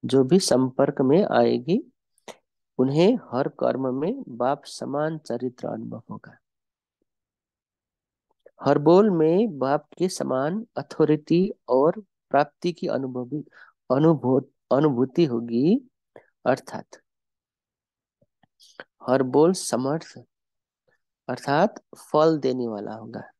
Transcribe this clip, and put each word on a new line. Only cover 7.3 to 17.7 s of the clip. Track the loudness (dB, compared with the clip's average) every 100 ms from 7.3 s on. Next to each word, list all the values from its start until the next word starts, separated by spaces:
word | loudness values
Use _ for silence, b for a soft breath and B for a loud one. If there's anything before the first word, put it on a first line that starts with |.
| _ _ _ _ _ _ _ _ _ _ _ _ _
हर | 0 2
बोल | 6 6 6
में | 4 2 2 0 -2
बाप | -2 -2 -4 -6
के | -6
समान | -4 -4 -2 -2 -6 -8 -12
अथॉरिटी | -12 -2 2 2 2 0 0 -4 -2
और | 2 2 -2
प्राप्ति | -10 _ _ -2 -2 _ -8
की | -6 -6
अनुभवी, | -6 -6 -8 -8 -10 -12 b b b _
अनुभू-, | 2 4 4 2 0 0 _ _ 2
अनुभूति | 2 2 -2 0
होगी, | 0 0 -2 0 2 0 -2 _ _ -20 b _ -2
अर्थात | -2 -4 -16 -16 -20 _ _ _ _ _ _ _